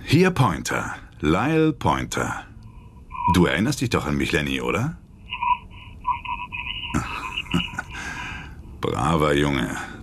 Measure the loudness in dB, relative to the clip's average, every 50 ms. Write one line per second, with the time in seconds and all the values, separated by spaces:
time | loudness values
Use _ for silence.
0 | 2 4 6 6 6 6 6 4 4 4 4 0 -2 -2 -2 -2 -2 -4 -8 -10
1 | -14 -18 -10 -2 2 4 4 4 4 4 4 4 4 4 2 2 2 2 2 2
2 | 0 -2 -2 -2 -2 -2 -4 -8 -10 -14 -18 -18 -18 -18 -20 -20 -20 -20 -20 -20
3 | -18 -14 -10 -2 2 4 6 6 6 6 6 2 2 2 0 0 0 2 2 0
4 | 0 0 0 0 0 2 2 0 0 0 -2 -2 0 0 0 0 0 -2 -4 -6
5 | -14 -20 -20 -20 -14 -12 -8 -4 0 0 0 0 -2 -16 -18 -18 -18 -18 -18 -6
6 | -4 -4 -4 -2 -4 -8 -8 -8 -10 -10 -10 -10 -8 -8 -8 -8 -8 -4 -4 -4
7 | -4 -4 -8 -8 -8 -6 -6 -8 -6 -2 -2 -2 -2 -2 -8 -10 -10 -10 -12 -10
8 | -8 -8 -8 -8 -8 -8 -10 -10 -12 -12 -14 -14 -14 -16 -10 -4 -4 -2 0 2
9 | 2 4 4 4 4 4 6 4 4 4 4 2 0 0 -4 -6 -8 -10 -12 -14